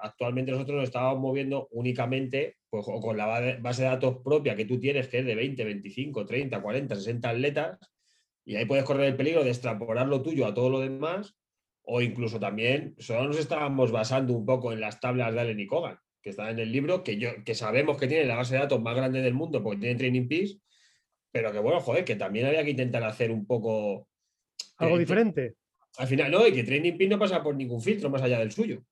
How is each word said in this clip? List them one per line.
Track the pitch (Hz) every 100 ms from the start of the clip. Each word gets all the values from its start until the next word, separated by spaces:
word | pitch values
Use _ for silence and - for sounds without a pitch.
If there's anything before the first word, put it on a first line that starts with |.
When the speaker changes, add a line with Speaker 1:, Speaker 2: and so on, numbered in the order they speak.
Speaker 1:
Actualmente | 107 - 120 127 131
nosotros | 131 135 143
nos | 131
estábamos | 127 127 135
moviendo | 131 135 135 135 -
únicamente, | 113 123 123 123 131 131 135 147 - _
pues, | 110 104
o | 117
con | 110 107
la | 107
ba-, | 117 123 123
base | 120 123
de | 131
datos | 127 131 123
propia | 135 151 143 104
que | 107
tú | 123
tienes, | 131 143 120
que | 120
es | 127
de | 110
veinte, | 135 131
veinticinco, | 107 101 98 98 147 123 98
treinta, | 120 139 110
cuarenta, | 101 123 139 104
sesenta | 98 120 120
atletas, | 117 143 147 160 185 _ _ _ _ _ _
y | - 104
ahí | 113
puedes | 139 135
correr | 139 139
el | 131
peligro | 139 165
de | 139
extrapolar | 123 123 107 113 113 131
lo | 139
tuyo | 123 110 113
a | 101
todo | 127
lo | 131
demás, | 131 135 151 185 208 _ _ _ _ _
o | - 123
incluso | 123 120 117 107
también | 101 104 117 139 160 -
solo | - 113 135
nos | 151
estábamos | 151 160 147 135 123
basando | 113 113 131 131
un | 120 107
poco | 131 120
en | 113
las | 107 104
tablas | 127 123 117
de | 113
Allen | 117 107
y | 98
Cogan, | 139 156 90 _ _
que | 104
están | 98 107
en | 113
el | 113
libro, | 127 143 185
que | 185 104
yo, | 117 117 -
que |
sabemos | 147 110 120 151 131
que | 131
tienen | 156 139
la | 117
base | 123 131
de |
datos | 139 127
más | 113 120
grande | 131 131
del | 131 123
mundo | 160 139
porque | 104 101
tienen | 113 123
Training | 127 127 123
Peaks, | 156 202 - _ _ _ _ _ _ _
pero | 123 110
que | 104
bueno, | 110 170
joder, | - 131
que | 123 104
también | 95 104 131
había | 160
que | 147
intentar | 131 127 120
hacer | 110 107 117
un | 113 101
poco | 123 110 110 104 95 - _ _ _ _ _ - _
Speaker 2:
Algo | 165 175
Speaker 1:
que |
Speaker 2:
diferente. | 165 185 226 156 123 - _ _ _ -
Speaker 1:
al | 127
final, | 135 143
no, | 175 226
y |
que | 131
Training | 117 139 170 170
Peaks | 190
no | 202
pasa | 208 175
por | 151 139
ningún | 127 120
filtro | 110 208 147
más | 135
allá | 127 120
del | 113
suyo. | 104 220 - -